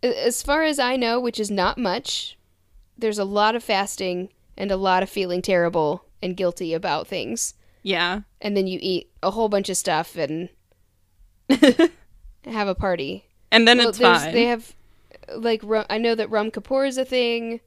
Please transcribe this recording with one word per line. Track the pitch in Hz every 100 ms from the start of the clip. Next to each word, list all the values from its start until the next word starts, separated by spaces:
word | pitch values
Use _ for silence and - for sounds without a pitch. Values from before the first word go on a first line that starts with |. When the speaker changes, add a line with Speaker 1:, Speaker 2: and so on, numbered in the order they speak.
Speaker 1:
A-, | 254 - 165
as | 247
far | - 294
as | 320 294
I | 247 262
know, | 233 240
which | 247 226
is | 208
not | 196 185 -
much, | 226 196 - - - - _ _ _ - _ -
there's | 220 208
a |
lot | 196 208 214 233
of |
fasting | - 196 196 - 190 180 185 _ _ -
and | 196
a | 190
lot | 190 185
of | 190
feeling | - 185 180
terrible | 185 185 170 170 151 180 _ -
and | 185 185
guilty | 180 170 175
about | 160 175 151 160
things. | 190 117 233 - - _ _
Speaker 2:
Yeah. | - 180 175 190 202 _
Speaker 1:
And | 208
then | 202 190
you | 185
eat | 190 180 - _
a | 180
whole | 202 226
bunch | 202 196
of | 185
stuff | - 160 170 -
and | 143 156 175 _ _ _ _ _ _ _ - _ _
Speaker 2:
<laughs> | 269 294 - 330 - _ - - -
Speaker 1:
have | - 226 202
a |
party. | 185 196 175 139 190 _ _ _
Speaker 2:
And | 226 233
then | 247
Speaker 1:
Well, | 240
Speaker 2:
it's | 208
Speaker 1:
there's, | 196 175
Speaker 2:
fine. | 147
Speaker 1:
they | 170 240
have, | 240 - - _ _ _ - -
like, | - 226 220
Ru-, | 208 220 208
I | 214
know | 233
that | 226 208
Rum | 214 214
Kippur | 214 - 269
is | 269 254
a | 262
thing. | 254 240 233 226 233